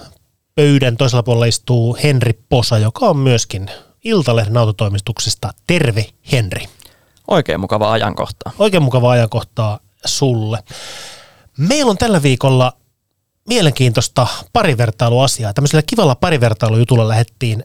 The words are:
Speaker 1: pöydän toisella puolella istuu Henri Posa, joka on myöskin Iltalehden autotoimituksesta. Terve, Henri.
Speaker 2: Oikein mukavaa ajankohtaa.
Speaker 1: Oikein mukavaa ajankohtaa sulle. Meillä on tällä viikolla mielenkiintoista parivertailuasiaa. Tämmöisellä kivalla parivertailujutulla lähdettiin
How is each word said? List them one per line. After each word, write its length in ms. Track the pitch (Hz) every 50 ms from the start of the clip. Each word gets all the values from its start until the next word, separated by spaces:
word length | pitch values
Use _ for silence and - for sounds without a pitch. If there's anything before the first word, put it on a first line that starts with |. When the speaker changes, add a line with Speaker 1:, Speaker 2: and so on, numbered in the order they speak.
| - - - _ _ _ _ _ _ _ _
Speaker 1:
pöydän 420 | - - 147 143 139 135 127 117
toisella 260 | 113 139 131 120 123 110
puolella 240 | - 120 117 120
istuu 520 | 117 110 - - - 127 120 117 117 120 - -
Henri 300 | 147 139 127 117 110 107 - _ _
Posa, 300 | - 127 117 - 123 110
joka 280 | 107 107 - - -
on 100 | 220 170
myöskin 540 | 143 135 131 123 117 - - - 95 95 101 - - - _ _ _ _
Iltalehden 520 | 220 226 196 147 123 117 117 110 98 110
autotoimituksesta. 960 | 120 117 107 104 - 117 101 101 101 - - 113 - - - - - - 101 - - _
Terve, 400 | - 175 175 147 123 107 113 110 - _ _ _ - -
Henri. 360 | 127 110 92 87 - - - - _ - - _ _ _ _ _ _ _ -
Speaker 2:
Oikein 320 | - 175 135 - 78 82
mukavaa 320 | 95 92 110 107 107 104 113
ajankohtaa. 600 | 113 110 104 - - - - - - - - - -
Speaker 1:
Oikein 240 | 196 214 190 180 151
mukavaa 280 | 131 120 131 120 123 123
ajankohtaa 640 | 123 117 110 - 117 - - _ - 110 107 104 - - _ _ _ -
sulle. 540 | - - - 143 135 123 117 107 107 110 113 - _ - - - - - - - - - - - - _ _ _ _ _ -
Meillä 320 | 139 180 262 302 285 247
on 80 | 202 180
tällä 240 | - 233 208 170 139
viikolla 500 | 143 131 120 - 135 131 127 127 127 - _ _ _ _ _ _ _ _ _ _ _ _ _ _ -
mielenkiintoista 760 | 240 247 185 151 135 - 131 123 110 - 117 - - - 123 - - - - - _
parivertailuasiaa. 1000 | 240 208 180 135 107 120 110 - - 123 120 117 123 135 - - - 113 104 101
Tämmöisellä 300 | - 135 143 - 156 151
kivalla 280 | - - 220 208 151 -
parivertailujutulla 920 | - - 180 170 135 117 117 107 - - 110 110 113 120 117 131 117 113 110
lähdettiin 560 | 113 113 117 - _ _ - 120 110 107 -